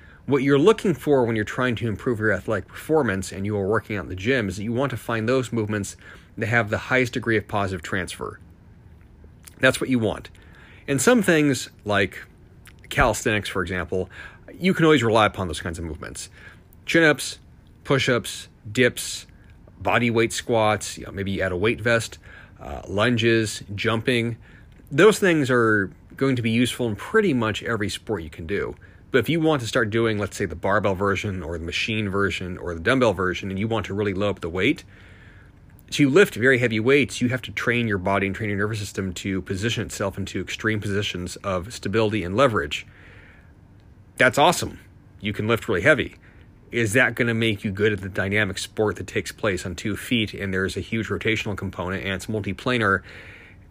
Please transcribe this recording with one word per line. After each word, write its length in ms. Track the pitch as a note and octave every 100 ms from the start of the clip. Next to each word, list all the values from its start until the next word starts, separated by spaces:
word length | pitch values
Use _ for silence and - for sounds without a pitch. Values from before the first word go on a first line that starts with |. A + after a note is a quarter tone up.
| - - -
What 160 | C3+
you're 160 | C#3 C#3
looking 380 | F3 A3 G3+ D3+
for 280 | - C#3 A#2
when 100 | A2+
you're 100 | G#2+
trying 300 | - B2+ A2
to 120 | A#2+
improve 320 | G2 - A2
your 120 | A2
athletic 360 | F#2+ - G#2 -
performance 640 | - - D#3 B2 F#2+ F#2+
and 140 | - G2+
you 100 | G#2
are 100 | G2
working 300 | A2 - G#2
out 80 | E2+
in 40 |
the 60 | F#2
gym 320 | G#2 C3+ G2+
is 100 | F#2+
that 60 |
you 100 | G#2
want 160 | A#2 C#3
to 80 | A#2+
find 320 | - A2+ A2
those 240 | C3 A#2
movements 440 | A#2 G#2+ G#2+ G2+ - - - - -
that 80 | A2
have 240 | A#2 G#2+
the 80 | A2+
highest 340 | - B2+ B2
degree 240 | C3 A#2 A2
of 100 | -
positive 360 | G#2+ G2 F#2
transfer. 560 | - G2+ F2 - A#1 - - - - - - - - - - - - -
That's 200 | C3 -
what 100 | -
you 100 | B2
want. 300 | G#2+ - - - - - - - -
And 140 | C#3
some 200 | - B3
things, 480 | F#3+ D#3+ D3 B2+ - - G#2
like 360 | G2+ G2+ - - - - - - - -
calisthenics, 580 | - C3 G#2 B2 G#2+ -
for 140 | G2
example, 480 | E2+ F2+ E2 F#2+ F2+ - - - -
you 200 | - F#3
can 120 | - D#3+
always 180 | D3+
rely 220 | A2+ A2 G#2
upon 220 | - F#2
those 140 | D2+
kinds 180 | F2 E2
of 60 | E2+
movements. 440 | D#2 A#1 - - - - - - - -
Chin-ups, 540 | E3 D#3+ D3 - - - - - - -
push-ups, 640 | C#3 - A#2+ - - - - A2
dips, 560 | G#2+ B2 - - - - - - - - -
body 300 | F#2 A2 A#2+
weight 220 | A2+ A#2
squats, 640 | - - A#2 G#2+ G#2 - -
you 80 | -
know, 60 |
maybe 200 | F#2 G2
you 100 | G2
add 100 | F#2+
a 60 | F2+
weight 240 | G#2+ A#2+
vest, 380 | A#2 A#2 - - - - - -
uh, 220 | C2 C2+ -
lunges, 760 | F#2+ A#2 A#2+ A#2 A#2 G#2+ - -
jumping. 640 | G2 A2 A2+ A2+ A#2+ A#2 A2+ - - - - -
Those 260 | C#3+ G#3 G3+
things 320 | F#3+ D#3+ B2+
are 400 | B2+ A2+ G#2+ F#2+ - - -
going 180 | C3+ A#2+
to 60 |
be 100 | A2+
useful 360 | A2+ B2 - A#2+
in 80 | G#2
pretty 380 | - A3 G3+
much 300 | B2+ A2 G#2
every 260 | - A2+ G2+
sport 320 | - - G2+
you 80 | D#2
can 160 | - E2
do. 300 | F#2+ B1 - - - -
But 80 | C3
if 100 | A2
you 100 | E3
want 220 | D#3 D3
to 60 | A#2
start 220 | C3+ A2
doing, 300 | A#2 A2+ G#2
let's 180 | G2+ -
say, 80 | G2
the 100 | E2
barbell 400 | G2 G#2 G2+ F#2
version 460 | G2+ G2 G#2+ F#2
or 160 | F2 E2+
the 80 | E2
machine 440 | - - A2 G2+
version 480 | G2 G2 - F2+ F2+
or 160 | E2+
the 80 | E2+
dumbbell 320 | F2+ C3 A#2
version, 360 | F2+ F#2 F2 G2+
and 80 | F#2+
you 100 | A2
want 180 | A2+ F#2+
to 60 |
really 200 | G2 G#2
load 180 | F#2 G2+
up 100 | F#2+
the 80 | E2+
weight, 340 | F2+ A2 - - - - - - - - - - - -
to 180 | - C#3+
lift 240 | D#3 G3+
very 240 | - B2 B2
heavy 220 | B2 A2
weights, 420 | A2+ C#3+ A#2 -
you 80 | B2
have 140 | B2
to 80 | -
train 360 | G2 - A#2+ A#2
your 120 | G2
body 260 | F#2 G2 G2
and 100 | F#2+
train 140 | A2
your 80 | G2+
nervous 220 | G#2 G#2+
system 340 | G2+ - F#2+
to 280 | E2 G2+ F#2+
position 400 | F2+ G2 A2+ A2+
itself 340 | G2 - G2+ G2
into 240 | F#2+ G2
extreme 400 | F2 - A2 G#2+
positions 540 | G2+ G2 G2+ F2+ F2+ -
of 340 | G2+ F#2 F#2+
stability 500 | - - A2 G#2+ -
and 120 | F2 G2+
leverage. 520 | C#3 G#2 D2 - - - - - - - - - - - - - - -
That's 220 | B2+ C3+
awesome. 400 | D#3+ E3+ - - - - - -
You 100 | G#2
can 160 | G2+ G#2+
lift 200 | A2+ -
really 160 | F2+
heavy. 320 | C3+ C3+ - - - - - - -
Is 220 | A#2+ A2
that 200 | B2 B2
gonna 220 | A#2 A#2+ A2+
make 280 | A2+ G#2
you 80 | A2
good 220 | F#2+ G#2+
at 80 | G2+
the 80 | F#2+
dynamic 480 | F#2+ F#2+ G#2 G#2 G2
sport 380 | - - G#2+ F#2
that 100 | F#2+
takes 260 | A2 F2+
place 320 | - A2 F2+
on 120 | G2 E2+
two 200 | A2 G2
feet 380 | - A#2+ G#2
and 180 | - G2
there's 240 | F#2+ F#2+ G2
a 40 |
huge 300 | - A2+ G#2
rotational 460 | F#2 A2+ G#2+ A2+ F#2+
component 480 | F#2+ - F2+ F#2+
and 100 | G2
it's 120 | F#2+ -
multiplanar 800 | A2 G2+ F#2+ C3 B2 G#2 F#2+ - - - - - - -